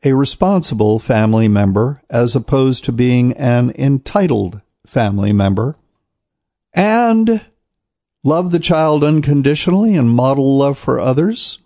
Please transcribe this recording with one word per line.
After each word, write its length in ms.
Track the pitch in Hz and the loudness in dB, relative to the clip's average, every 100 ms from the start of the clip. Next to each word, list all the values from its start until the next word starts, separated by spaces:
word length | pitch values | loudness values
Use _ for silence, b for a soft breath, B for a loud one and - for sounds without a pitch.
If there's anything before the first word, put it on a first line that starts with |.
a 100 | 143 | 2
responsible 840 | 131 139 - 185 196 156 110 107 110 | 0 0 0 0 0 -2 0 0 0
family 500 | - 117 110 113 113 | 0 0 2 2 2
member 540 | 104 101 98 120 143 _ | 2 2 0 -2 -4 _
as 260 | 117 120 131 | -2 0 -2
opposed 500 | 113 135 131 127 - | -2 0 0 0 -4
to 60 | |
being 420 | 117 123 123 123 | -2 0 2 0
an 400 | - 135 120 123 - | 0 -2 0 0 -2
entitled 840 | 135 139 - - 185 120 95 101 _ _ _ | -2 -2 -2 -2 0 -2 -4 -8 _ _ _
family 480 | - 110 101 101 | -4 -2 -2 0
member. 420 | 104 98 98 117 156 _ _ _ _ _ _ _ _ _ | 0 0 0 -4 -6 _ _ _ _ _ _ _ _ _
And 720 | - 202 220 240 226 220 220 - _ _ _ _ _ _ _ | -2 0 2 2 2 0 -2 -4 _ _ _ _ _ _ _
love 280 | 127 156 180 | -2 -2 0
the 80 | 175 | -2
child 440 | 160 165 156 151 | 0 0 2 2
unconditionally 920 | 147 156 147 143 135 147 - 185 220 190 | 2 0 0 0 0 0 0 0 2 2
and 140 | 117 | 2
model 480 | 120 131 135 135 139 | 2 0 0 0 2
love 200 | 139 139 | 0 -2
for 220 | - 127 | -4 -2
others. 600 | 110 131 175 233 - - | 0 0 -2 -2 -8 -10